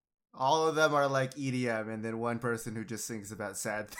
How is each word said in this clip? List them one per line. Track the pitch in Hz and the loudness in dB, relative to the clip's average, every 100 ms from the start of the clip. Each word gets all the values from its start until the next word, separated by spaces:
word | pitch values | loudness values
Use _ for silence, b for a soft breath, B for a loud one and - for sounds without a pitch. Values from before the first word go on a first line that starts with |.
| _ _ _ 160 | _ _ _ 0
All | 135 160 160 | 4 4 4
of | 151 | 6
them | 156 | 6
are, | 147 139 | 6 4
like, | 135 131 - | 2 0 -2
E | 135 | -2
D | 127 123 | 0 0
M, | 110 110 | 0 -2
and | 110 113 | -4 -4
then | 113 | -2
one | 117 117 | -2 -2
person | 120 113 117 110 | -2 -2 -4 -8
who | |
just | 104 110 - | -6 -8 -6
sings | 110 98 | -8 -8
about | 107 101 101 | -8 -6 -6
sad | 113 107 104 | -4 -4 -6